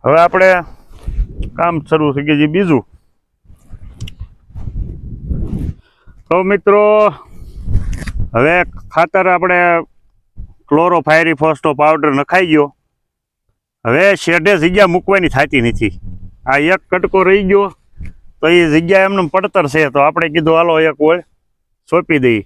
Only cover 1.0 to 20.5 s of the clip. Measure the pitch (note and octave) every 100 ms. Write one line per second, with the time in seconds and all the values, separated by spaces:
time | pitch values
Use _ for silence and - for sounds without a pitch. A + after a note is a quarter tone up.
1 | - - - - - - E3+ E3 D3+ D#3
2 | D3 C#3 D3 D3 D3+ E3+ F#3+ C3+ - -
3 | _ _ _ _ _ - _ - - -
4 | - - - - _ - - - - -
5 | - - - - - - - - _ _
6 | - - _ E3+ F#3+ G3+ G#3 G#3 G#3 G#3+
7 | G#3 C#3+ - - - - - - - -
8 | - - - A#2 C#3+ F3 F3 - - D#3
9 | E3+ F#3+ F#3 F3+ F3+ F3+ F3 E3+ - _
10 | _ _ _ - - - _ D3 F3 F3
11 | D3+ D#3+ E3 D3+ D#3+ D3 D#3+ C3+ D3 D#3
12 | D3+ C#3 D3 F3+ F3+ D#3 C#3+ _ _ _
13 | _ _ _ _ _ _ _ _ A#2 C3
14 | G3 F#3+ - E3+ E3 F#3+ E3 F#3 F#3+ F3+
15 | - G3 D#3+ C3 D3 C#3 A#2 G#2+ G#2+ F#2
16 | F#2 - - - B2+ C#3 D3+ F#3 _ F3+
17 | F3+ F#3+ F3+ G3 F#3+ G3 G3 - _ -
18 | - - - _ D#3 F3 E3 D#3 E3+ F#3+
19 | F#3+ G3 E3 F#3+ G3 G3 C#3+ D3+ D3 C#3
20 | D3 D#3+ E3 D#3 D#3